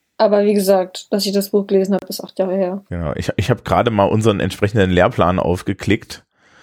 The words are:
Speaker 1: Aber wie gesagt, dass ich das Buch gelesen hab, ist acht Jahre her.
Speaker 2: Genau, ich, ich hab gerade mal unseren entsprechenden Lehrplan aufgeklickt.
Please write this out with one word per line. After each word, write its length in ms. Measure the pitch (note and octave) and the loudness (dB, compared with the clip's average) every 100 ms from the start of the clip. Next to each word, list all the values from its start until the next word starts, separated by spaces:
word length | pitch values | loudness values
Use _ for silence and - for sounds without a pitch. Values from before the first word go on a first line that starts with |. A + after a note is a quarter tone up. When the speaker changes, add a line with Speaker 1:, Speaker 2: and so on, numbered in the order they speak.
| _ - | _ -2
Speaker 1:
Aber 280 | A3 G#3 G#3 | 2 2 2
wie 80 | |
gesagt, 580 | G#3 F#3+ G3 F#3 - - | 2 2 2 0 -8 -6
dass 140 | G#3 G3+ | -4 -2
ich 60 | |
das 180 | G3 G3 | -2 -2
Buch 160 | G#3 G3 | -2 0
gelesen 300 | G3 F#3+ F#3+ | 0 0 -2
hab, 80 | - | -4
ist 140 | - | -14
acht 140 | - - | -12 -6
Jahre 180 | F#3+ F#3+ | -4 -2
her. 280 | F3+ G3 - | -4 -6 -10
Speaker 2:
Genau, 240 | F2 D#2+ - | -8 -6 -6
ich, 160 | E2+ - | -6 -4
ich 120 | - | -2
hab 160 | A#2+ - | -2 0
gerade 240 | F2 A#2 | 0 2
mal 140 | G#2+ | 2
unseren 360 | G2 G#2+ A2 G2+ | 2 4 2 0
entsprechenden 520 | F#2+ - G#2 A2 F#2 | -2 -2 -2 2 2
Lehrplan 480 | F2+ F#2+ - F2 F#2 | 4 2 2 0 0
aufgeklickt. 840 | - F2+ - G2+ - G#2 - - _ _ _ _ | 0 -2 -4 -6 -2 -2 -4 -20 _ _ _ _